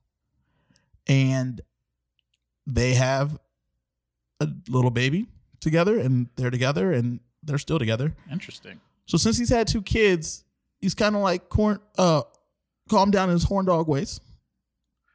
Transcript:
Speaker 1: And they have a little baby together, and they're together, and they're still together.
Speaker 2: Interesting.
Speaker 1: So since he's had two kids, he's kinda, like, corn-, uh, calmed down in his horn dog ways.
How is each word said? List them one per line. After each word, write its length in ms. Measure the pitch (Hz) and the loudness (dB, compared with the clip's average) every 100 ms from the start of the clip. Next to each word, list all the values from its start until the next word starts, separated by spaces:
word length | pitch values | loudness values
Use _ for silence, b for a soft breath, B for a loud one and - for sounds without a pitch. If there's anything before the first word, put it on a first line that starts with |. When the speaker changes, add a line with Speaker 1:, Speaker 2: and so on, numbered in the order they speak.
| _ _ _ _ _ _ _ _ _ _ - | _ _ _ _ _ _ _ _ _ _ 0
Speaker 1:
And 540 | 135 131 131 127 113 - _ _ _ _ _ _ _ _ _ - | 2 2 0 -4 -10 -18 _ _ _ _ _ _ _ _ _ -4
they 280 | 117 127 | 0 2
have 440 | 127 131 135 147 156 _ _ _ _ _ _ _ _ _ - | 2 2 0 -2 -6 _ _ _ _ _ _ _ _ _ -6
a 80 | 151 139 - | -6 -6 -4
little 220 | 127 123 | 0 2
baby 360 | 120 131 170 240 - _ - | 2 0 -2 -6 -14 _ -6
together, 380 | 156 160 180 220 | 0 2 2 2
and 300 | 131 127 120 - | 0 0 -2 -4
they're 140 | 127 | -4
together, 420 | 123 127 156 190 | -2 -2 0 0
and 280 | 131 120 120 _ _ | 0 -2 -6 _ _
they're 160 | 151 143 | -6 -6
still 200 | - 160 | -4 -2
together. 360 | 110 113 151 - - | -2 -2 -4 -6 -12
Speaker 2:
Interesting. 480 | 170 - - 98 87 _ _ - | -12 -12 -18 -20 -20 _ _ -2
Speaker 1:
So 100 | 170 | 0
since 220 | 220 226 | 0 0
he's 100 | 233 | 0
had 180 | 240 220 | 0 0
two 140 | 226 | -4
kids, 600 | 185 226 208 175 156 - _ _ _ - | -2 2 2 2 -2 -12 _ _ _ -6
he's 140 | 190 | -4
kinda, 240 | - 208 208 | 0 0 2
like, 300 | 196 180 - | 0 -2 -2
corn-, 320 | - 214 202 _ - | 0 2 0 _ 2
uh, 260 | 180 151 - _ _ _ _ _ - | 4 2 -2 _ _ _ _ _ 0
calmed 240 | 214 202 | 2 4
down 160 | 196 185 | 2 2
in 20 | |
his 120 | 175 | 2
horn 200 | - 196 | 2 0
dog 240 | 185 165 160 | 0 0 0
ways. 320 | 139 196 - _ - _ _ _ _ _ _ _ | -2 -4 -10 _ -20 _ _ _ _ _ _ _